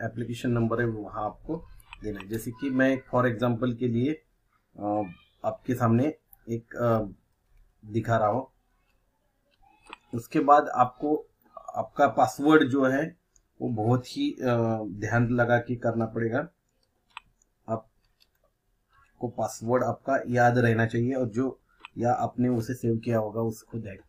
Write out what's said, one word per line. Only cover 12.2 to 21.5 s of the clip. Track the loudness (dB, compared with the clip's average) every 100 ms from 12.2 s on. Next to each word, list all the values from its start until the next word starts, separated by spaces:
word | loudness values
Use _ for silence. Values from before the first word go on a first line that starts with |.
| 0 2 6 6
जो | 6 2
है | 2 0 -4 -10 _ _ _ -8
वो | -6
बहुत | -2 2 2 0 -4
ही, | -4
अ, | -2 0 2 0 -2 -6
ध्यान | -8 -2 0 2
लगा | 2 2 2
के | 0 -4
करना | -2 -2 -4
पड़ेगा। | -2 -2 -2 -4 _ _ _ _ _ _ -20 _ _ _ _ -8
आपको | -8 -10 _ _ _ _ _ _ _ _ _ _ _ _ -10 -8
password | -6 -8 -6 -2 0
आपका | 0 -4 -2 -2 0
याद | 4 4 6
रहना | 4 4 2
चाहिए | 0 0
और | 0 -2
जो, | -2 -2